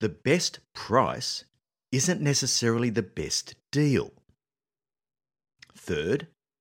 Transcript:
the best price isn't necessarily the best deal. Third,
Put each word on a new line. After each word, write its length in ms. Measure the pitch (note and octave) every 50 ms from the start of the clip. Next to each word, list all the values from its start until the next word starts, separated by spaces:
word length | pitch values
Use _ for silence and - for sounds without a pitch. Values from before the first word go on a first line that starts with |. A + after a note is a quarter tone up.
the 80 | A2 G#2+
best 520 | - - _ B2+ D#3+ F3+ - - - - - _ _
price 680 | - - - G2+ C3 A#2 C2 B1 - C3 - - - - _ _ _ _ _ _ _ _ _ -
isn't 280 | C3 B2+ E3+ F3+ -
necessarily 680 | D3+ C#3+ C#3 - C#3 B2+ - - A#2+ A#2 A#2 A#2 B2 A#2+
the 120 | G#2 A2+ G2+
best 520 | - - - D2+ C#2+ - - - - - - _ _ -
deal. 400 | C#3+ D3+ D3 C3 F#2+ - - - _ _ _ _ _ _ _ _ _ _ _ _ _ _ _ _ _ _ _ _ _ _ _ _ _ _ _ _ _ - - _
Third, 540 | - - - F2+ D2 D2+ F2+ A#2+ D3 F3 - _ _ _ _ _ _